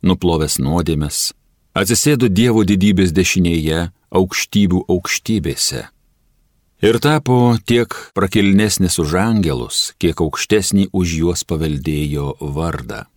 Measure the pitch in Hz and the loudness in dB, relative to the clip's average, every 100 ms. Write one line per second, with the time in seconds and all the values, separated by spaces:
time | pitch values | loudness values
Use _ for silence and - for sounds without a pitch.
0 | 92 92 90 82 78 - 65 82 80 78 | 0 0 0 0 -2 -2 -2 0 0 -2
1 | 73 - - - _ _ _ - 95 113 | -2 -4 -8 -8 _ _ _ -4 0 0
2 | 147 143 120 92 120 113 98 101 101 98 | 2 2 2 4 4 4 4 4 4 4
3 | 92 80 90 - 87 85 78 80 87 _ | 2 2 0 2 2 0 0 -2 -4 _
4 | _ 92 95 - - 107 98 92 - 90 | _ -2 0 -2 -2 0 2 2 0 -2
5 | - - - 113 78 67 - 65 - _ | -2 -8 -2 -2 -2 -4 -4 -6 -12 _
6 | _ _ _ _ _ _ _ _ 104 117 | _ _ _ _ _ _ _ _ 0 2
7 | 147 151 139 127 120 117 - 117 113 - | 2 0 2 2 4 2 0 0 0 -6
8 | - - 95 110 101 98 107 - 92 - | -8 -4 0 2 4 4 2 0 -2 0
9 | 76 90 110 110 85 65 60 - - - | -2 0 0 0 0 -2 -6 -6 -6 -2
10 | 85 78 80 - - 107 95 101 98 95 | -2 0 -4 -4 0 0 2 0 0 -2
11 | 87 80 82 82 - 80 80 73 65 76 | -2 0 -2 -2 -4 -4 -2 -4 -4 -4
12 | 76 71 71 - 76 71 82 82 62 107 | -2 -4 -6 -8 -8 -4 -4 -6 -10 -14
13 | - | -14